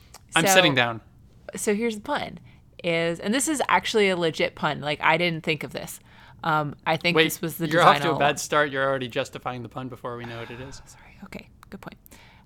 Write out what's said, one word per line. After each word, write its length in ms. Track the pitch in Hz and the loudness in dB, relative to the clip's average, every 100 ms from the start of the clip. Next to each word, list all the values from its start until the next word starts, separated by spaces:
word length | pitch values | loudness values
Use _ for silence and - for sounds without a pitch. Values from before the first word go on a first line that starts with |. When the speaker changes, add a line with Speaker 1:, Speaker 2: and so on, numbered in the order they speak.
| - - - 165 | -20 -20 0 2
Speaker 1:
I'm 100 | 196 | 6
Speaker 2:
so 80 | |
Speaker 1:
sitting 220 | 190 175 131 | 6 6 4
down. 260 | 120 113 - - - - - 202 | 2 -2 -12 -20 -20 -20 -16 -6
Speaker 2:
so 180 | - | -2
here's 220 | 208 233 214 | 0 -2 -4
the 60 | |
pun, 360 | 214 285 - - - - - - | -4 -4 -4 -12 -20 -20 -20 -8
is, 360 | 175 165 165 170 | -2 0 0 -2
and 140 | 202 | -2
this 140 | 254 294 | -2 0
is 140 | 285 - | -2 2
actually 420 | 185 - 226 202 | 2 2 2 4
a 60 | 180 | 4
legit 380 | 170 - 175 | 0 0 -2
pun. 280 | - 160 139 | -2 -4 -2
Like, 200 | 143 147 | -6 0
I 160 | - 165 | 2 2
didn't 260 | 175 160 | 0 -2
think 200 | 165 151 | -4 -4
of 100 | 143 | -6
this. 260 | - - - - - - - | -10 -12 -16 -20 -20 -20 -8
Um, 320 | 165 156 147 - - | -2 0 -2 -6 -2
I 100 | 160 | 0
think 200 | 175 165 | 2 4
Speaker 1:
Wait, 60 | |
Speaker 2:
this 180 | 160 - | 2 0
was 160 | 165 147 | -6 -4
the 100 | 165 | 0
Speaker 1:
you're 140 | 165 | 6
off 140 | 170 143 | 6 6
Speaker 2:
design 60 | |
Speaker 1:
to 60 | 165 | 2
a 40 | |
Speaker 2:
all 60 | 143 | 2
Speaker 1:
bad 60 | 143 | 2
Speaker 2:
along. 100 | 147 | 0
Speaker 1:
start. 320 | - 156 147 | -2 0 0
You're 160 | 135 135 | 0 -2
already 200 | 135 123 | -2 -4
justifying 560 | 135 127 135 139 123 | -4 -6 -8 -8 -8
the 60 | 117 | -10
pun 200 | 131 127 | -10 -12
before 260 | 120 127 120 | -10 -10 -10
we 100 | 120 | -10
know 120 | 117 | -10
what 120 | 117 | -12
it 100 | 120 | -12
is. 200 | 135 - - | -14 -16 -18
Speaker 2:
Sorry. 320 | - - - 196 | -20 -20 -20 -18
Okay, 240 | - - - - | -18 -18 -20 -20
good 100 | 196 | -16
point. 160 | - - - - - - | -16 -18 -20 -20 -20 -20